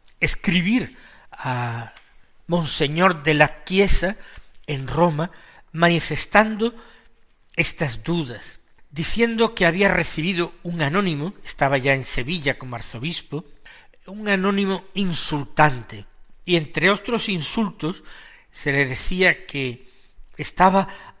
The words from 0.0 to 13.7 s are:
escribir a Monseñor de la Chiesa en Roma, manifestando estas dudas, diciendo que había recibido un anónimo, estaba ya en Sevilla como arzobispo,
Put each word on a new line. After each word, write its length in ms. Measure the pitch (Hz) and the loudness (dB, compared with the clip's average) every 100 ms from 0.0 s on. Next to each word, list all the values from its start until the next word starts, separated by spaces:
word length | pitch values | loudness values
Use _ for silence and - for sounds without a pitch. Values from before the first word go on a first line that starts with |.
| - - | -18 -2
escribir 800 | 165 - - 175 175 240 151 - - - - | 0 0 0 0 2 0 -2 -12 -20 -20 -20
a 640 | - 131 123 120 117 113 - _ - - _ - | -10 -6 -4 -4 -8 -12 -18 _ -20 -20 _ -4
Monseñor 760 | 175 151 - 143 156 190 160 | -2 -2 -2 0 2 2 2
de 100 | 156 | 2
la 300 | 151 147 - | 4 4 2
Chiesa 540 | - 185 196 - 180 214 - - - - - | -2 2 4 4 2 -4 -12 -20 -20 -16 -8
en 200 | 139 131 | -6 -2
Roma, 440 | 135 175 151 175 - - - - | 2 2 2 -4 -8 -20 -20 -10
manifestando 1040 | 156 170 165 - 151 - 208 220 208 226 226 - - - _ _ _ _ - | 2 2 2 0 -4 2 4 4 0 -4 -4 -20 -20 -20 _ _ _ _ -2
estas 480 | 165 - 147 110 | -2 -2 -4 -4
dudas, 560 | 127 170 131 107 - - _ - - | -4 -4 -4 -10 -16 -20 _ -20 -14
diciendo 680 | 143 156 220 233 226 226 226 | -6 -2 2 2 2 0 2
que 100 | 170 | 2
había 220 | 175 196 | 4 2
recibido 680 | 180 165 - 165 175 170 - | 2 -2 -2 -2 0 -2 -6
un 180 | 175 170 | -8 -2
anónimo, 520 | 143 185 190 143 165 - - | 0 2 0 0 -4 -8 -8
estaba 320 | - 139 139 | 0 2 2
ya 160 | 139 | 2
en 100 | 135 | 0
Sevilla 560 | 127 - 120 175 139 - | 0 -4 -2 -4 -4 -4
como 160 | 127 117 | -6 -10
arzobispo, 680 | - 113 151 170 - 147 - - - | -10 -8 -6 -8 -8 -10 -10 -20 -20